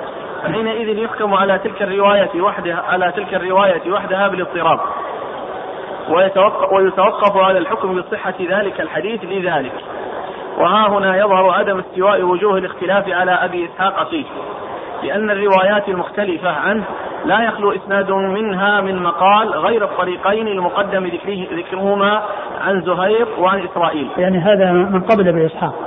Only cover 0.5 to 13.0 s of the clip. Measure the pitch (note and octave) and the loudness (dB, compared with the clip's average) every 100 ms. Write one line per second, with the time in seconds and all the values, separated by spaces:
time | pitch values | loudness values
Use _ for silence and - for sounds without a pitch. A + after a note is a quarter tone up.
0.5 | G#3+ A3+ A3 A3 G#3+ A3+ - G#3+ F#3+ G3 | -2 -2 -2 -2 -2 -4 -2 0 2 2
1.5 | F#3 G#3+ - G3 G3 G3+ G3+ F3+ E3 G3 | 2 -2 -4 -2 2 4 4 2 0 0
2.5 | G3 F3 F3 D3+ F3+ F3+ G#3 G3 F#3 F3 | 0 -4 -4 -2 0 0 -2 -4 -4 0
3.5 | F#3 G3 E3+ E3 G3 F#3+ F#3+ G3+ F#3 F3 | 4 4 2 0 -4 -2 0 0 0 -4
4.5 | E3+ E3 C#3 - - - - - - - | -2 2 2 0 -6 -8 -8 -10 -10 -10
5.5 | - - - - - - E3 F#3+ F#3+ G3+ | -10 -10 -10 -10 -10 0 4 4 6 4
6.5 | G3 - F#3+ F#3+ F#3 G3 G#3+ G#3 G3 F#3+ | 4 2 4 4 4 2 4 2 4 4
7.5 | F#3+ E3 A3 G3 F3+ F3 G#3 G3 F#3 F3 | 4 0 -2 -2 -2 -4 -6 -6 -4 -2
8.5 | G3 G3+ - D#3+ E3 G3+ A3+ F3+ G3 F3+ | 0 -2 -4 -4 -4 -4 -4 -4 -4 0
9.5 | D#3 B2+ G#2 - - - - - - - | 0 -2 -8 -10 -10 -10 -10 -10 -10 -8
10.5 | - E3 G#3 G#3+ G3+ F#3+ F#3+ G#3 F#3+ F#3+ | 0 2 4 4 2 2 4 4 4 4
11.5 | F3+ G#3 F#3+ F3 F#3 F#3+ G3+ F3+ F3+ G#3 | 4 2 -2 -4 0 2 4 2 2 2
12.5 | F#3+ F#3 - F3 G3 | 0 -2 -4 0 0